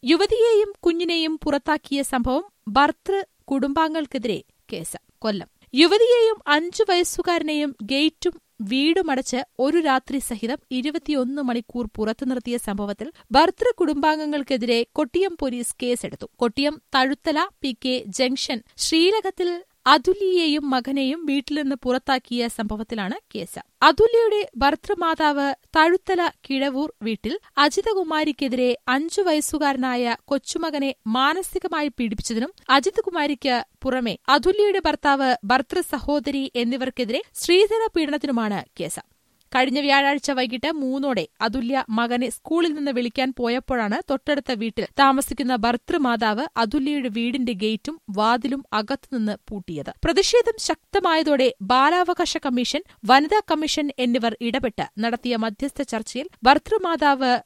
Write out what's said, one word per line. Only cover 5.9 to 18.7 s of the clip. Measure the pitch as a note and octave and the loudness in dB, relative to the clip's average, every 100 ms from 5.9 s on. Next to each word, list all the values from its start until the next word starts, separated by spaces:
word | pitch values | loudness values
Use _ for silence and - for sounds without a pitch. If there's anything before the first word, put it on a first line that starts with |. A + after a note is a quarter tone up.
| G4+ A#4 A#4+ A4+ A4 - | 6 6 6 4 0 0
അഞ്ചു | D4 F4 - | 0 0 -2
വയസ്സുകാരനെയും | G#4+ F4+ F4 - F4+ E4+ D#4 D4+ D4 - | 2 2 0 -2 -2 -2 0 -2 -4 -6
ഗേറ്റും | G#3 C4+ D#4 _ F4 E4 _ _ | -4 0 0 _ -6 -6 _ _
വീടുമടച്ച് | G3 C4 D4 E4+ E4+ C4 C4+ B3+ C#4 - | -4 0 2 2 0 -2 -2 -6 -6 -2
ഒരു | C4 E4 | 0 2
രാത്രി | D#4 C4 - C#4 | 2 0 0 -6
സഹിതം | - A3 A3+ C#4 _ | -6 -6 -6 -6 _
ഇരുപത്തിയൊന്ന് | B3+ C4 D#4 - D4 B3 C#4 | -4 -4 -6 -2 -2 -2 -4
മണിക്കൂർ | C4 A#3+ - A#3+ A#3 | -4 -4 -6 -8 -8
പുറത്തു | - G#3+ A3 | -4 -4 -4
നിർത്തിയ | C4+ B3+ A#3+ A#3+ | -4 -4 -4 -6
സംഭവത്തിൽ | - G3+ G3+ G3+ C4 - _ | -6 -6 -6 -8 -10 -16 _
ഭർതൃ | B3 E4 - B4 | 4 4 4 -2
കുടുംബാംഗങ്ങൾക്കെതിരെ | A#4 D#4+ D4+ D#4 D#4 D4+ D4 C#4 C4+ A#3 A#3 A#3 | 2 0 2 2 0 -2 -4 -2 -2 2 0 0
കൊട്ടിയം | - D4+ F4 F#4+ E4+ | -2 -2 0 -2 -2
പോലീസ് | C#4 A#3+ A#3 - | -6 -4 -8 -6
കേസെടുത്തു. | B3 A#3+ F#3 - - | -4 -2 -4 -12 -18
കൊട്ടിയം | _ A#3+ - C#4+ D#4 _ | _ -2 0 -2 -2 _
തഴുത്തല | C4+ C4 C#4 - D4+ F#4 _ | 0 2 0 -2 0 -2 _
പി | C#4 | -8
കെ | A#3+ C4 B3+ G#3 | -4 -2 -2 -4
ജംഗ്ഷൻ | F#3 C4 C4+ - A#3 _ | -2 -2 0 -4 -6 _